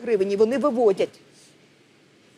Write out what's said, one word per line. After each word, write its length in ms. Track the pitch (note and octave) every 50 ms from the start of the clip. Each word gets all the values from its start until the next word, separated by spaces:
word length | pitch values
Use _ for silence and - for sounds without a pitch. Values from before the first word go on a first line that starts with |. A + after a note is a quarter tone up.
гривень, 300 | A#3+ A#3+ A3+ F#3+ F#3+ G3+
і 40 | G3+
вони 220 | G3 A3 A3 C4 C4
виводять. 600 | A#3 D4 A3+ B3+ A#3+ G#3 F#3+ - F3+ - - - - _ _ - - - _ _ _ _ _ _ _ _ _ _ _ _ _ _ _ _ _